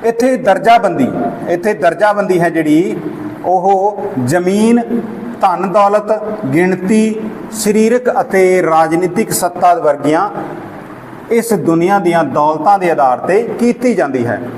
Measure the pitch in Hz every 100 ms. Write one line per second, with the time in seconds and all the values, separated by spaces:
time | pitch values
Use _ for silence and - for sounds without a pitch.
0 | 226 233 254 254 208 190 190 233 196 339
1 | 262 - - - - 175 214 208 170 165
2 | 208 202 190 180 170 160 156 151 202 214
3 | - - - - 175 185 185 190 202 196
4 | 202 131 123 175 180 202 220 240 233 233
5 | - - - - 196 175 185 180 202 208
6 | 208 214 214 214 135 151 185 185 185 220
7 | 220 214 220 - - - 208 214 220 247
8 | 247 - 175 196 185 185 165 160 160 165
9 | 180 - 220 - 180 175 175 170 151 143
10 | 135 160 202 - - - - - - -
11 | - - - 233 226 202 147 165 175 202
12 | 175 170 156 151 147 156 156 196 180 151
13 | 135 123 - 190 233 - 240 240 254 180
14 | 147 131 120 101 85